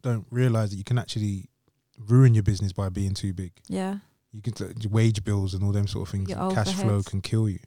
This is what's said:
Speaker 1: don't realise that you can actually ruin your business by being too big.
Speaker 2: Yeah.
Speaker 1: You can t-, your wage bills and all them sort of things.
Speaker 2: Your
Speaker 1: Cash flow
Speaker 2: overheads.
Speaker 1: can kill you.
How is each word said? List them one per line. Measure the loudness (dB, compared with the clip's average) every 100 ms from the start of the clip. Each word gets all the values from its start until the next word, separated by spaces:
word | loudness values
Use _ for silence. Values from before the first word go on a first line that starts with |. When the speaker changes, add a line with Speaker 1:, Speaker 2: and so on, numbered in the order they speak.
Speaker 1:
don't | -4 -4 -4
realise | 0 2 2 0
that | -4
you | -4
can | -2
actually | -2 -4 -4 -4 -8 _ _ _ _ -14
ruin | 4 8 8
your | 8
business | 4 0 -2
by | -2 -4
being | -2 -4
too | -2 -4
big. | -6 -10 -12 -10
Speaker 2:
Yeah. | -6 -4 -6 -12 _ _
Speaker 1:
You | -12
can | -8
t-, | -8 -8 -6
your | 0
wage | 4 4 4 0
bills | 0 0
and | 0 0
all |
them | 0 0
sort | -4 -6
of |
things. | -4 -4
Speaker 2:
Your | -4 -2
Speaker 1:
Cash | 0 0 0
flow | 0 0
Speaker 2:
overheads. | -2
Speaker 1:
can | -6
kill | -2 0 0
you. | -2